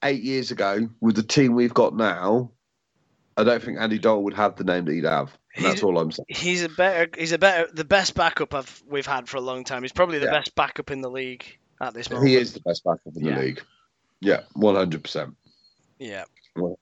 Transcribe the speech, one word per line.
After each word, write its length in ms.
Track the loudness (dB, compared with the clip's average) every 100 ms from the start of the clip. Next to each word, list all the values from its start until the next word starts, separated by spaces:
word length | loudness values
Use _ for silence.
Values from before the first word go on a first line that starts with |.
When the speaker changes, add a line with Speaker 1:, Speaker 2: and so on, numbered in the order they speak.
Speaker 1:
eight 200 | -2 -2
years 280 | -2 -4 -4
ago 380 | -2 0 0 -2 0
with 160 | 2 2
the 60 |
team 320 | 2 4 4
we've 200 | 4 2
got 200 | 4 2
now, 560 | 2 -2 0 0 0 -2 _ _ _ _ _ _ _ _ 0
I 80 |
don't 180 | 2 2
think 160 | 0 -4
Andy 200 | -2 2
Dalton 260 | 2 2
would 100 | 0
have 220 | 2 0 0
the 80 |
name 200 | -2 0 0
that 60 |
he'd 120 | 0
have. 320 | 0 0 -2 -10 _
And 120 | -4 -2
that's 80 | 0
Speaker 2:
He's, 60 |
Speaker 1:
all 160 | 2 2
I'm 120 | 0
saying. 140 | -4 -10
Speaker 2:
he's 340 | -6 -2 -2
a 60 | -2
better, 400 | 2 2 2 -2 -2
he's 140 | -4
a 60 | 4
better, 320 | 4 4 0
the 120 | -4
best 300 | 2 2 2
backup 400 | 2 0 0 -4
I've, 280 | -6 -8 -16 -8
we've 180 | -6 -2
had 220 | -4 -4
for 80 | -8
a 40 |
long 220 | -6 -6
time. 180 | -8 -8
He's 100 | -6
probably 260 | 0 0 2
the 80 | 0
Speaker 1:
Yeah. 60 |
Speaker 2:
best 220 | 0 -2
backup 360 | -2 -4 -4 -10
in 120 | -8
the 80 | -8
league 340 | -8 -8 -10 -18 -20 _ -10
at 120 | -10
this 160 | -8 -8
moment. 180 | 2 4
Speaker 1:
He 80 | 6
is 180 | 4
the 60 | -4
best 240 | -4 -4
backup 160 | -2 -4 -4
in 80 | -6
the 80 | -4
Speaker 2:
Yeah. 80 | -2
Speaker 1:
league. 220 | -4 -6 -14 _ _ _ _ -6
Yeah, 200 | 0 0 0
one 220 | 0 2 4
hundred 260 | 2 -2
percent. 320 | -6 -8 -8 -12 _ _ _ _ _ -18
Speaker 2:
Yeah. 260 | -14 -12 -14 _ _
Speaker 1:
One 220 | -6 -6 -6